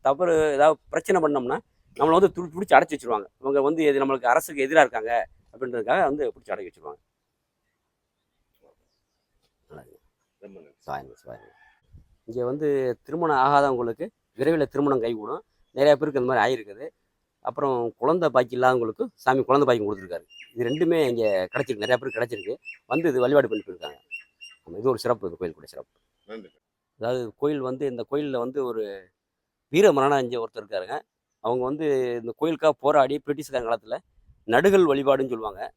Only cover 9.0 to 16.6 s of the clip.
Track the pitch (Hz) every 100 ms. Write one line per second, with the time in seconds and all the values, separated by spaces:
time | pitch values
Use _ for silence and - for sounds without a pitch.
9 | _ _ _ _ _ _ _ - - _
10 | _ _ _ _ 98 95 76 _ - 69
11 | 67 57 64 58 55 _ _ _ _ -
12 | _ _ - 117 123 139 151 139 131 117
13 | _ 156 165 139 131 143 143 127 120 113
14 | 185 _ _ - 131 165 143 139 143 135
15 | 113 113 107 156 _ _ _ - 143 143
16 | 147 139 123 120 107 127